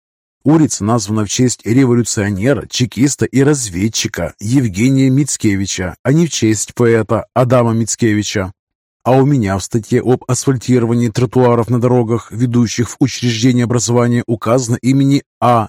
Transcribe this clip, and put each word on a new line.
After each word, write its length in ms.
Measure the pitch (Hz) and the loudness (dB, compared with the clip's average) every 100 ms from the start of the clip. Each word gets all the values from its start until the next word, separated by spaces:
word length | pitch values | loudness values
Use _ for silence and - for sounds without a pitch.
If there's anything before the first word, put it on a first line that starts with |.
| _ _ _ _ | _ _ _ _
Улица 400 | - 160 143 - | 2 2 2 0
названа 400 | 101 120 101 110 | -2 -2 -2 -4
в 40 | 104 | -2
честь 340 | - 127 - | 0 0 -2
революционера, 1040 | 101 123 131 120 110 - 101 98 117 120 - | -2 2 2 2 0 -2 -2 -2 -2 -2 -4
чекиста 560 | - 123 - 143 - | -4 -4 0 -2 0
и 180 | 113 127 | -2 0
разведчика 920 | 139 147 113 85 110 - 110 - 82 - | 2 0 -4 -4 -4 -2 -6 -6 -8 -8
Евгения 720 | 101 139 117 87 123 135 135 | -2 0 0 0 0 2 2
Мицкевича, 840 | 131 147 - 110 98 98 - 90 - | 2 0 -2 -2 -2 -4 -6 -8 -6
а 80 | - | -2
не 140 | 151 170 | 0 0
в 40 | |
честь 440 | - 110 107 - | 0 -2 -2 -4
поэта 520 | - 120 113 104 110 - | 0 2 2 0 -4 -2
Адама 380 | 120 127 127 120 | -2 2 2 2
Мицкевича. 800 | 113 113 - 113 104 101 107 95 - _ _ _ _ | 0 -4 -2 0 0 -2 -4 -6 -10 _ _ _ _
А 80 | 117 | 0
у 120 | 135 | 2
меня 320 | 135 143 98 98 | 4 2 0 -2
в 80 | |
статье 380 | - 120 104 123 | -2 -6 -2 -2
об 220 | 117 127 - | 2 0 0
асфальтировании 800 | 123 - 131 - 123 113 120 120 | -4 -2 -2 0 0 2 0 -2
тротуаров 600 | 117 120 127 123 117 113 | -2 -2 2 2 2 0
на 100 | 123 | 0
дорогах, 500 | 120 123 113 117 - | 2 2 0 -4 -6
ведущих 600 | 110 127 120 113 - 123 | -4 -2 0 0 -2 -6
в 60 | - | -2
учреждение 640 | 135 - 123 110 127 123 | -4 -2 -4 0 2 2
образования, 580 | 117 120 113 120 120 120 - | 2 0 0 2 2 0 -2
указано 500 | 113 110 127 117 117 | -4 0 0 0 -2
имени 400 | 123 135 139 139 - - | 0 2 2 0 -2 -4
А 280 | 120 120 | 2 2